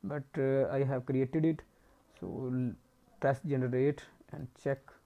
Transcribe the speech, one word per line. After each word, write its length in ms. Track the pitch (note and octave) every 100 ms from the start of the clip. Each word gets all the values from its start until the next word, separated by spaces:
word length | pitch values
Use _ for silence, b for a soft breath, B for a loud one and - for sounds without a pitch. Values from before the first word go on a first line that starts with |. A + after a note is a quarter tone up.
but, 220 | F#3+ D3 C#3 D#3+
uh, 300 | C3+ C3+ C3
I 120 | C#3
have 240 | C3+ C3+ B2+
created 380 | C3 C3 D#3+
it. 180 | E3 D#3 - b b b b -
So 320 | F#2 - B2+
l-, 200 | B2+ B2 - _ _ _ -
press 200 | C#3 C3 D#3
generate 560 | C#3 B2+ B2+ C#3 D3 - - -
and 160 | D3+ C3 -
check. 160 | C#3 C3+ - -